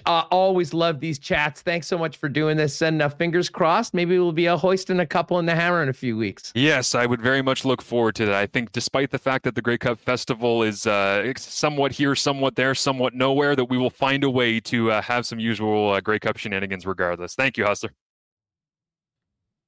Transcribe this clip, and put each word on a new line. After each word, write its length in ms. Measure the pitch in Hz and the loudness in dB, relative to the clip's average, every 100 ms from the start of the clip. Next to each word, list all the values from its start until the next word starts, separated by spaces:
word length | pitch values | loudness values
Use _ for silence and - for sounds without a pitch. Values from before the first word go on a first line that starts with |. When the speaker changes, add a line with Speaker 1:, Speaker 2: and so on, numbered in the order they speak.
| 165 | 0
Speaker 1:
uh, 200 | 170 - | 0 2
always 420 | 180 190 185 160 | 2 2 2 0
love 260 | 165 165 147 | 0 0 -2
these 180 | 165 147 | -6 -8
chats. 440 | - 165 151 - | -2 0 0 -4
Thanks 260 | - 170 - | -4 -4 -4
so 100 | 175 | -4
much 200 | 160 - | -4 -4
for 100 | 151 | -4
doing 300 | 135 156 156 | 0 0 2
this, 240 | 151 - | 0 0
and, 200 | 160 156 | 0 2
uh, 60 | 147 | 0
fingers 400 | 139 170 170 175 | 0 0 0 -2
crossed, 440 | - 165 190 233 | 0 2 2 0
maybe 260 | 175 175 180 | -2 2 2
we'll 140 | 175 | 2
be, 160 | 160 170 | 2 2
uh, 80 | 170 | 2
hoisting 420 | 185 190 - 185 | 2 0 0 -2
a 60 | 160 | 0
couple 340 | 180 165 180 | 0 0 0
in 60 | 170 | 0
the 100 | 165 | 0
hammer 260 | 170 175 | 2 0
in 60 | 139 | 0
a 60 | |
few 240 | 127 127 110 | -2 -4 -2
weeks. 340 | 104 - - 117 | -4 -6 -8 0
Speaker 2:
Yes, 380 | 147 139 123 | 2 2 0
I 120 | 127 120 | 0 2
would 160 | 120 | 2
very 200 | 120 135 | 2 2
much 220 | 131 131 | 2 0
look 180 | 135 123 | 0 -2
forward 340 | - 120 113 107 | 0 0 2 2
to 100 | 107 | 2
that. 100 | 98 | 2
I 120 | 101 | 0
think 260 | 135 113 | -2 -4
despite 380 | 120 - 135 139 | -4 -4 -2 -2
the 60 | 135 | -2
fact 280 | - 131 131 | -2 -2 -2
that 100 | 117 | -2
the 60 | |
Grey 160 | 117 117 | -2 0
Cup 200 | 127 117 | 0 -2
Festival 640 | - 123 - 113 120 113 | -2 -2 -2 -2 0 2
is, 240 | 110 104 113 | 0 0 0
uh, 460 | 101 98 101 113 131 | 2 2 2 0 -6
somewhat 560 | - - 151 147 139 | -10 -4 -2 0 -2
here, 220 | 123 139 135 | 0 0 0
somewhat 420 | 147 139 135 123 | 0 0 0 0
there, 180 | 131 131 | 0 0
somewhat 380 | 143 131 127 | -2 0 -2
nowhere, 420 | 123 135 139 143 139 | 0 2 2 2 2
that 140 | 123 | 0
we 80 | 127 | 0
will 120 | 123 | 0
find 360 | - 135 139 139 | 0 0 2 2
a 40 | |
way 300 | 127 120 113 | 2 2 0
to, 320 | - 120 113 | -2 0 2
uh, 100 | 107 | 0
have 220 | 98 120 113 | 0 -2 -2
some 140 | 113 | -4
usual, 540 | 113 107 107 107 107 | -4 -2 0 2 2
uh, 80 | 98 | 2
Grey 180 | 90 107 | 0 -2
Cup 160 | 113 104 | -2 -4
shenanigans 500 | 110 98 98 95 92 | -6 -6 -4 -6 -6
regardless. 480 | 90 90 87 87 | -2 -2 -2 -6
Thank 240 | - 131 120 | -4 -2 0
you, 60 | |
Hustler. 300 | 104 101 110 - _ _ _ _ _ _ _ _ _ _ _ _ _ _ _ _ | 0 -2 -6 -12 _ _ _ _ _ _ _ _ _ _ _ _ _ _ _ _